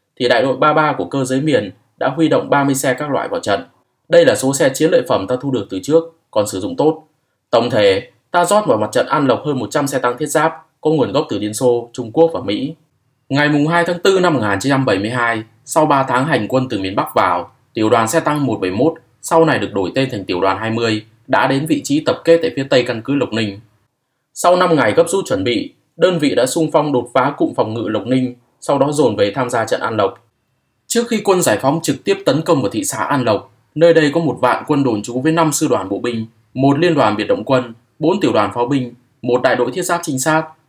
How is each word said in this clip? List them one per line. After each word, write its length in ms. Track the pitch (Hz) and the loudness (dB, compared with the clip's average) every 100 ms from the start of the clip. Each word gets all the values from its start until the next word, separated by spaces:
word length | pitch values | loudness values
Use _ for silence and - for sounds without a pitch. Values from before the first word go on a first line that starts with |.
| _ - | _ -4
thì 80 | 123 | 0
đại 140 | 120 | 2
đội 160 | 131 131 | 0 2
ba 160 | 151 | 2
ba 220 | 151 151 139 | 4 2 0
của 80 | - | -4
cơ 180 | 139 | -4
giới 180 | 127 131 | -2 -2
miền 300 | 156 123 101 - _ - | 0 0 -2 -10 _ -4
đã 100 | 131 143 | -2 0
huy 140 | 156 | 2
động 200 | - - | 2 2
ba 140 | 143 | 0
mươi 120 | 139 135 | 0 0
xe 180 | 139 | -2
các 180 | 127 147 | -2 -2
loại 160 | 135 - | -4 -4
vào 120 | - | -4
trận. 240 | 107 98 - _ _ _ - | -2 -4 -4 _ _ _ 2
Đây 160 | 165 151 | 4 6
là 100 | 104 | 4
số 180 | 131 | 0
xe 160 | 135 143 | 2 0
chiến 200 | 131 156 | 2 2
lợi 100 | 175 - | 2 2
phẩm 200 | 104 95 | -2 -2
ta 80 | 127 | -4
thu 100 | 143 | -2
được 160 | 127 98 | -4 -4
từ 100 | 95 | -8
trước, 200 | 110 160 165 - _ | 0 0 0 -8 _
còn 160 | 107 101 | -2 -2
sử 120 | 98 | -4
dụng 160 | 98 87 | -6 0
tốt. 280 | 147 160 - _ _ _ _ | 0 -2 -8 _ _ _ _
Tổng 200 | 117 120 | 0 2
thể, 400 | 117 101 98 - _ _ | 2 4 2 -4 _ _
ta 140 | 175 175 | 0 2
rót 200 | 208 175 | 2 2
vào 120 | 110 | 0
mặt 140 | 107 | 0
trận 160 | 123 - | -2 0
An 200 | 151 139 | 0 2
Lộc 180 | 117 151 | 0 -2
hơn 140 | 131 | -4
một 120 | 104 | -4
trăm 160 | 151 139 | -2 -2
xe 120 | 135 | -2
tăng 180 | 123 123 | -2 -4
thiết 80 | 151 | -2
giáp, 280 | 156 160 - - _ | 0 0 -2 -14 _
có 100 | 156 | 0
nguồn 200 | 160 110 | 0 0
gốc 140 | 131 160 | -2 -4
từ 100 | 104 | -4
Liên 140 | 107 | -6
Xô, 360 | 107 127 120 117 | -2 0 0 -2
Trung 180 | - 113 | -10 -4
Quốc 180 | 151 165 | 2 2
và 80 | 170 | 0
Mỹ. 320 | 101 104 - - _ _ _ _ - | -6 -4 -6 -10 _ _ _ _ -4
Ngày 200 | 139 147 | 0 2
mùng 180 | 147 147 | 2 2
hai 160 | 175 170 | 0 0
tháng 140 | 175 | 0
tư 200 | 196 190 | 2 4
năm 140 | 180 | 2
một 60 | 143 | 0
nghìn 180 | 107 98 | 0 -2
chín 100 | 135 | 0
trăm 160 | 135 131 | 0 0
bảy 140 | 95 | 0
mươi 100 | 107 | -2
hai, 340 | 123 117 113 110 _ - | -2 -2 -4 -8 _ -4
sau 200 | 165 151 | 0 2
ba 180 | 139 | 2
tháng 220 | 131 123 147 | 2 0 0
hành 220 | 131 104 | -2 0
quân 220 | 131 127 | -2 -2
từ 100 | 104 | -4
miền 160 | 95 110 | -4 -4
Bắc 200 | 151 113 | -4 0
vào, 360 | 95 87 85 _ _ | 0 0 -6 _ _
tiểu 160 | - 107 | -2 2
đoàn 180 | 117 110 | 2 2
xe 120 | 165 | 0
tăng 260 | 156 147 131 | 0 0 -2
một 140 | 104 | -2
bảy 100 | 92 | -2
mốt, 220 | 101 151 - _ _ | 0 0 -2 _ _
sau 240 | - 165 165 | 0 2 4
này 140 | 113 | 2
được 140 | 101 | -2
đổi 180 | 98 90 135 | -2 -2 -2
tên 140 | 135 | -2
thành 140 | 101 95 | -4 -4
tiểu 160 | 90 | -2
đoàn 160 | 95 95 | 0 0
hai 140 | 110 | -4
mươi, 340 | 113 113 107 - _ - | -2 -2 -4 -6 _ -2
đã 200 | 107 135 | 0 2
đến 180 | 139 160 | 0 -2
vị 160 | 147 | -2
trí 160 | - 147 | -2 -2
tập 220 | 156 - | 0 0
kết 160 | - 165 | 4 4
tại 100 | 165 139 | 2 -4
phía 80 | 135 | 0
tây 140 | 131 | 0
căn 180 | 120 113 | 0 -4
cứ 140 | 113 139 | -4 -4
Lộc 180 | 120 | -2
Ninh. 260 | 110 107 101 - _ _ _ _ _ _ | -4 -4 -8 -16 _ _ _ _ _ _
Sau 220 | - 175 180 | -2 2 2
năm 200 | 180 156 | 4 2
ngày 180 | 117 | 2
gấp 160 | - 170 | 2 2
rút 160 | 190 - | 0 -2
chuẩn 180 | 98 | -4
bị, 300 | 104 110 - - _ - | -2 -4 -6 -12 _ -2
đơn 220 | 180 175 | 0 2
vị 160 | 143 - | 0 0
đã 100 | 170 | 0
xung 260 | 175 156 | 0 0
phong 200 | 160 147 | 0 0
đột 180 | 131 120 | -2 -2
phá 200 | 135 135 - | 0 0 0
cụm 160 | 160 | -2
phòng 200 | - 110 | -2 -4
ngự 140 | 113 104 | -4 -4
Lộc 200 | 107 113 | -4 -2
Ninh, 280 | 131 127 123 _ _ | -2 -2 -6 _ _
sau 180 | - 143 | -2 0
đó 120 | 139 | 0
dồn 240 | 147 127 104 | 2 2 2
về 160 | 101 135 | 0 0
tham 140 | 123 | -2
gia 160 | 120 110 | -2 -2
trận 160 | - | -4
An 140 | 113 110 | -2 0
Lộc. 300 | 98 - _ _ _ _ _ _ - | -2 -2 _ _ _ _ _ _ -6
Trước 200 | 233 233 | -2 -2
khi 140 | 220 | 0
quân 180 | 202 185 | 2 2
giải 160 | 143 104 | 2 0
phóng 180 | 135 160 | 0 0
trực 200 | 160 - | -2 -4
tiếp 140 | - 190 - | -2 -2 0
tấn 160 | 139 | 0
công 200 | 165 147 | 2 0
vào 80 | 101 | 0
thị 140 | 110 | -4
xã 140 | 95 117 | -6 -4
An 260 | - 139 | -2 -2
Lộc, 280 | 117 104 - _ _ 151 | 0 -2 -4 _ _ 2
nơi 180 | 170 | 4
đây 180 | 160 147 | 6 2
có 80 | 165 | 0
một 160 | 160 - | -2 0
vạn 220 | 123 - - | 0 0 0
quân 160 | 143 | 0
đồn 180 | 135 104 | 2 0
trú 200 | 107 123 | -4 -4
với 100 | 147 | 0
năm 200 | 165 160 | 2 2
sư 160 | - 151 | 0 0
đoàn 200 | 110 98 | 0 -2
bộ 100 | 98 | -4
binh, 260 | 123 113 113 _ _ | -4 -6 -8 _ _
một 260 | 127 135 139 | 0 2 2
liên 160 | 170 151 | 2 2
đoàn 200 | 110 104 | 2 0
biệt 100 | 98 | -2
động 160 | 101 110 | -2 0
quân, 280 | 131 120 113 _ - | -2 -2 -12 _ -4
bốn 200 | 156 202 | 0 2
tiểu 140 | 139 | 2
đoàn 180 | 110 101 | 2 0
pháo 140 | 120 123 | -2 -2
binh, 260 | 139 120 - _ _ | -2 -4 -10 _ _
một 200 | 120 123 | -2 0
đại 140 | 127 120 | 2 2
đội 160 | 123 | 0
thiết 100 | 180 | -2
giáp 180 | 180 170 | -2 -2
trinh 160 | 170 131 | -2 -4
sát 280 | 156 156 214 - | 0 0 -2 -10